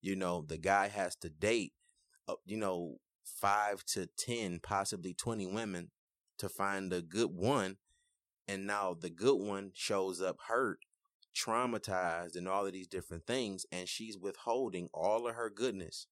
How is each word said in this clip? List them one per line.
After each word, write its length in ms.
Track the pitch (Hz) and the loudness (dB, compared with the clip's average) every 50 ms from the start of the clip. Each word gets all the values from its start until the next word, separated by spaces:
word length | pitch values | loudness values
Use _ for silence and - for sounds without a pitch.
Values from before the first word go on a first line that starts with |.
You 160 | - 92 98 | 0 -2 0
know, 240 | 95 95 90 87 87 | 2 2 2 2 0
the 160 | 76 76 80 | 0 -2 -6
guy 320 | 80 80 95 98 101 98 101 | 0 4 6 6 6 6 4
has 280 | 101 104 95 87 - | 2 0 -2 -2 -2
to 120 | - - 87 | -6 -10 -12
date, 460 | 78 78 87 104 113 120 98 - _ _ _ _ _ _ _ _ _ _ _ | -4 2 4 4 6 4 2 0 _ _ _ _ _ _ _ _ _ _ _
uh, 100 | - 113 - _ | -6 -6 -6 _
you 100 | - 101 | -6 -4
know, 400 | 110 107 98 92 87 87 82 64 - _ _ _ _ _ | -2 0 0 0 0 -2 -4 -8 -12 _ _ _ _ _
five 580 | - - - - 101 101 104 104 104 101 95 - | -14 -8 2 4 4 6 6 4 2 0 -2 -2
to 200 | - - 104 92 | -4 -2 -2 -2
ten, 520 | 82 _ - - - 120 117 110 95 87 85 | -4 _ -8 -4 -2 0 0 0 -2 -2 -4
possibly 540 | - - 107 98 98 - - 95 85 95 90 | -4 0 0 2 2 0 -2 -4 -6 -6 -6
twenty 340 | - - 120 117 110 98 | -4 -4 -2 -2 -2 -2
women 440 | 92 95 107 117 107 95 87 87 - _ _ _ _ _ _ _ _ _ - | -2 -2 -2 -2 -2 -4 -6 -8 -10 _ _ _ _ _ _ _ _ _ -8
to 100 | - 95 | -8 -8
find 420 | - - 98 98 98 98 98 92 90 | -4 0 0 0 0 0 0 0 0
a 100 | 90 85 | -2 -2
good 280 | 82 82 104 120 101 | -2 2 2 2 2
one. 460 | 92 87 92 117 143 135 98 92 98 - _ _ _ _ _ _ _ _ _ _ _ _ _ | 2 2 2 4 4 4 2 0 -4 -10 _ _ _ _ _ _ _ _ _ _ _ _ _
And 200 | - 101 98 98 | -6 -4 -4 0
now 260 | 101 104 101 101 92 90 | 0 2 2 2 0 -2
the 160 | 82 82 90 | -2 -6 -8
good 280 | 87 85 101 131 139 | -6 2 4 4 4
one 360 | 101 98 104 101 98 98 98 92 | 4 2 -2 -2 -4 -4 -8 -10
shows 460 | - - - 110 98 95 95 92 85 | -6 -2 0 2 2 2 0 0 0
up 160 | 92 92 90 - - - | -2 -2 -2 -4 -4 0
hurt, 320 | 113 123 131 110 90 - - _ _ _ _ _ _ _ - _ _ | 2 2 4 2 0 -2 -8 _ _ _ _ _ _ _ -20 _ _
traumatized, 1040 | - - - 110 117 127 123 113 107 - - 95 92 90 87 82 85 87 87 80 | -4 0 2 2 2 2 2 0 -2 -2 0 0 2 2 2 0 0 -2 -4 -6
and 100 | 87 90 | -6 -2
all 200 | 92 95 98 101 | 0 0 2 0
of 80 | 98 90 | 0 -2
these 140 | 95 92 92 | -6 -10 -6
different 380 | - 92 87 - 87 82 - | -6 -8 -6 -6 -10 -10 -4
things. 380 | - 120 131 123 104 98 92 - - - | -2 0 0 0 -2 -4 -6 -8 -6 -6
And 160 | 90 90 90 | -6 -4 -4
she's 300 | - - 113 110 104 95 | -6 -6 -6 -8 -10 -6
withholding 720 | 87 98 85 - - 117 117 127 135 110 92 90 87 85 - | -6 -8 -8 -6 -2 0 2 2 2 0 0 -4 -6 -4 -4
all 340 | 78 82 98 107 113 120 | 0 2 4 4 4 2
of 80 | 120 117 | 0 -2
her 140 | 117 117 110 | -2 -4 -4
goodness 580 | 101 101 120 127 104 95 87 80 - - - _ | -2 0 0 0 0 -2 -8 -8 -10 -12 -12 _